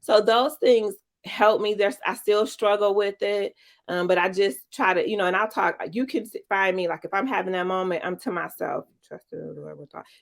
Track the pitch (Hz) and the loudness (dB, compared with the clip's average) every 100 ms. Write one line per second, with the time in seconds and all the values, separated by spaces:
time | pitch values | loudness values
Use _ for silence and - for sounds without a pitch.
0 | - 214 214 226 269 285 - 233 214 196 | 6 4 6 4 2 2 4 4 2 -8
1 | _ _ - - 214 - 214 208 208 - | _ _ -14 2 4 4 0 0 0 -2
2 | - 247 - 208 214 - 214 208 202 196 | -6 -4 0 2 2 0 0 2 2 2
3 | 202 202 202 202 202 _ _ _ - 180 | 0 -2 -2 -2 -4 _ _ _ -6 -2
4 | 180 180 180 185 196 - - - 214 180 | 2 2 2 2 0 0 -14 0 2 2
5 | 160 185 180 185 220 220 175 - - 185 | 0 0 0 0 -2 0 -2 -2 -8 -6
6 | 262 - 214 - - 196 190 185 175 160 | -4 -4 -6 -14 -4 0 0 0 -2 -4
7 | 165 196 262 247 185 185 180 185 185 170 | -4 -4 -2 -4 -2 -4 -2 -2 -2 -4
8 | 180 180 - 175 160 - 165 143 - _ | -4 -8 -6 -6 -8 -8 -6 -6 -10 _
9 | _ 151 _ 160 160 151 147 151 143 - | _ -20 _ -14 -14 -14 -16 -18 -18 -18
10 | - _ | -20 _